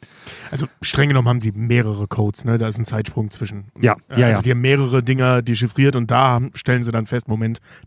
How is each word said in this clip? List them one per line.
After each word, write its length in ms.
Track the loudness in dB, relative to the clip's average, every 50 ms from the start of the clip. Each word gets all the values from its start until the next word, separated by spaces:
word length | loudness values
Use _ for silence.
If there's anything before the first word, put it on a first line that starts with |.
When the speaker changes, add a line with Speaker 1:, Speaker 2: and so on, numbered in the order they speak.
| -20 -20 _ -20 -20 -20 -20 -18 -16 -10
Speaker 1:
Also 160 | -8 -8 -8 -8 _ -8
streng 280 | -6 -4 0 2 2 4
genommen 180 | 4 4 4 2
haben 140 | 2 2
sie 100 | 0 -2
mehrere 560 | -4 -2 -2 2 2 2 2 0 -2 -4 -4 -4
Codes, 380 | -2 -2 -2 -2 -2 -4 -2
ne? 120 | -2 0 0
Da 100 | 0 -2
ist 100 | -4 -4
ein 80 | -6
Zeitsprung 460 | -4 -4 -4 -4 -4 -4 -6 -6 -6
zwischen. 340 | -6 -8 -10 -10 -10 -12 -16 -16 -6 0
Speaker 2:
Ja, 140 | 0 0 0 0 _ -4
Speaker 1:
Äh, 120 | 0 2
Speaker 2:
ja, 60 | 4 4
Speaker 1:
also 120 | 4 2
Speaker 2:
ja. 40 | 2
Speaker 1:
die 80 | 2
haben 100 | 0 2
mehrere 420 | 2 2 2 2 2 2 2 0 2
Dinger 380 | 2 0 2 2 2 2 2
dechiffriert 540 | 2 0 -2 0 -2 -2 0 2 2 2 2
und 160 | 2 0 2
da 160 | 2 4 4 4
haben, 240 | 4 2 0 -2 -6
stellen 300 | -8 -2 -2 0 0 0
sie 80 | -2
dann 160 | -4 -4 -4 -4
fest, 200 | -4 -6 -4 -4
„Moment, 320 | -4 -2 -2 -4 -4 -6 _ -20 -20 -16 -8